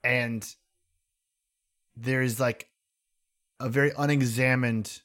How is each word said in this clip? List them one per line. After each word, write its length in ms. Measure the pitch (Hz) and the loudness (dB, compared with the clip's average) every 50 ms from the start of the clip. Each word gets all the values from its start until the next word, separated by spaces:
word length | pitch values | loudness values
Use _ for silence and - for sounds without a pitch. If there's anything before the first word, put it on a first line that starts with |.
| - | 0
And 400 | 123 123 123 120 117 117 110 - - - _ _ _ _ _ _ _ _ _ _ _ _ _ _ _ _ _ _ _ _ _ _ _ _ _ _ _ _ | 2 0 0 0 -2 -4 -6 -8 -12 -16 _ _ _ _ _ _ _ _ _ _ _ _ _ _ _ _ _ _ _ _ _ _ _ _ _ _ _ _
there's, 440 | 120 117 127 131 131 127 127 113 113 | -8 -4 -2 0 2 2 0 0 0
like, 280 | 135 123 113 - - _ _ _ _ _ _ _ _ _ _ _ _ _ _ _ _ _ _ _ | 0 0 0 -4 -10 _ _ _ _ _ _ _ _ _ _ _ _ _ _ _ _ _ _ _
a 100 | 127 127 | -6 -2
very 220 | 117 139 139 147 139 | 2 2 2 2 2
unexamined 1040 | - 143 143 147 143 131 120 113 120 131 127 127 127 127 120 113 113 104 - - - | 0 0 2 2 2 2 0 0 0 2 2 2 2 0 0 0 -2 -4 -6 -12 -18